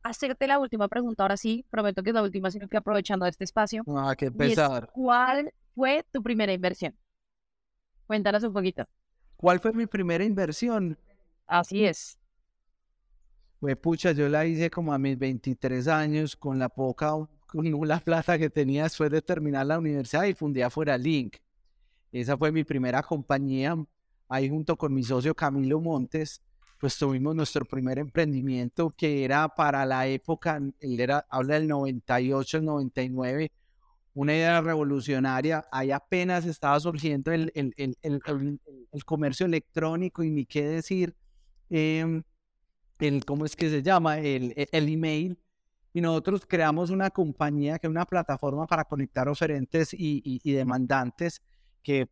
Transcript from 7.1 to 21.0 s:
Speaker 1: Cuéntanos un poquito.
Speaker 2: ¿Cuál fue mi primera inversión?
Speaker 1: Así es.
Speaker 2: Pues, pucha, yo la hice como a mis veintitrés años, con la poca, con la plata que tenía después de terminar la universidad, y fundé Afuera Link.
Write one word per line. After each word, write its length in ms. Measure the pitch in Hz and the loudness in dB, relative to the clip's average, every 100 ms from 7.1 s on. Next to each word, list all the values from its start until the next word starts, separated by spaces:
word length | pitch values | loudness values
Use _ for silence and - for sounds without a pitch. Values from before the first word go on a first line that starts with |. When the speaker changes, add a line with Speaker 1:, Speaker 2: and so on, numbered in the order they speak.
| _ _ _ _ _ _ _ _ _ _ | _ _ _ _ _ _ _ _ _ _
Speaker 1:
Cuéntanos 360 | 214 202 208 | 0 2 2
un 100 | 226 | 0
poquito. 320 | 202 190 - - _ _ _ _ - | 0 -2 -2 -10 _ _ _ _ 2
Speaker 2:
¿Cuál 240 | 175 180 | 4 4
fue 120 | 220 | 2
mi 140 | 226 226 | -2 -4
primera 380 | 202 180 170 | -2 0 2
inversión? 760 | 208 202 175 151 240 226 180 156 _ _ _ _ - | 2 0 -2 -2 0 0 -2 -4 _ _ _ _ 0
Speaker 1:
Así 380 | 170 175 196 | 0 0 2
es. 340 | 208 160 - - _ _ _ _ _ _ _ _ _ _ _ _ _ _ | 2 2 -10 -20 _ _ _ _ _ _ _ _ _ _ _ _ _ _
Speaker 2:
Pues, 160 | 143 135 | -4 -2
pucha, 340 | 165 165 185 | 0 2 2
yo 180 | 147 143 | 2 2
la 160 | 151 | 2
hice 260 | 160 160 165 | 0 0 -2
como 220 | 165 165 | -2 -2
a 60 | 139 | 0
mis 180 | 139 131 | 0 0
veintitrés 720 | 135 127 - 127 127 127 127 | -2 -2 -4 -4 -2 0 2
años, 480 | 156 151 151 151 | 2 2 0 -2
con 240 | - 143 131 | -6 -4 -2
la 100 | 127 | -4
poca, 440 | - 131 120 151 156 156 _ _ | -2 -4 0 -2 -2 -6 _ _
con 400 | 160 160 151 156 | -4 -2 0 0
la 140 | 160 | 0
plata 360 | - 165 156 170 | 2 0 2 2
que 140 | 156 | 2
tenía 340 | - 135 143 | 2 0 2
después 260 | 160 - 151 | -2 0 0
de 120 | 151 | 0
terminar 440 | - 175 151 139 135 | 0 -2 0 0 0
la 120 | 165 | 0
universidad, 460 | 160 143 120 147 | 0 -2 0 0
y 100 | 202 | 0
fundé 300 | 185 151 131 | 0 -2 0
Afuera 340 | 123 151 151 | 0 0 0
Link. 380 | 131 | 0